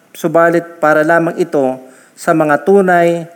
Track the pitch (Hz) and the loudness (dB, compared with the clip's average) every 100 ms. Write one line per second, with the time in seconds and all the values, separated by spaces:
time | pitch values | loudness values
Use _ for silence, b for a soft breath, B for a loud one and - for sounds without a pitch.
0 | _ - 165 160 170 170 170 - 151 151 | _ -8 -2 0 2 0 -4 -4 0 0
1 | 156 170 165 190 180 151 131 131 B B | 2 0 -2 -4 -4 -2 -2 -4 B B
2 | B - - 165 151 143 - 202 185 175 | B -8 -2 0 0 0 2 2 2 2
3 | 170 170 165 | 0 -2 -8